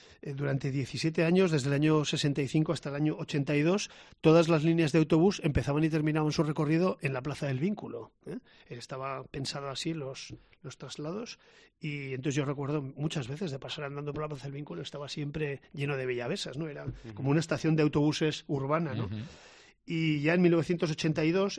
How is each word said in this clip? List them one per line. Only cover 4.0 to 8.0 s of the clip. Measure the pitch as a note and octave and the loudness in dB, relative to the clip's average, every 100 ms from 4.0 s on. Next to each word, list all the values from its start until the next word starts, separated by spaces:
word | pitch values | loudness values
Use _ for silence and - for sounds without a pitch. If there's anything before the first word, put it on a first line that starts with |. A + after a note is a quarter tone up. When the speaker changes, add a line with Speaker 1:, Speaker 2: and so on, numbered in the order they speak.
| - - | -20 2
Speaker 1:
todas | D#3 D#3+ D#3+ | 6 8 8
las | D#3+ | 4
líneas | D#3 E3 D#3+ | 4 4 4
de | D#3+ | 4
autobús | D#3 E3+ F#3 - | 6 6 6 4
empezaban | E3 C#3+ C#3 C#3+ | 0 0 0 2
y | D#3+ | 2
terminaban | D#3 D3+ D#3 D3+ | 2 2 2 2
su | D3 | 2
recorrido | D3+ D3 D3+ D#3+ F#3 F#3+ | 0 0 2 2 2 0
en | C#3+ | -4
la | C3 | -4
plaza | C#3 D#3+ D3 | -4 -4 -2
del | C3 | 0
Vínculo, | F3+ G#3 - A#2 | -2 -2 -8 -10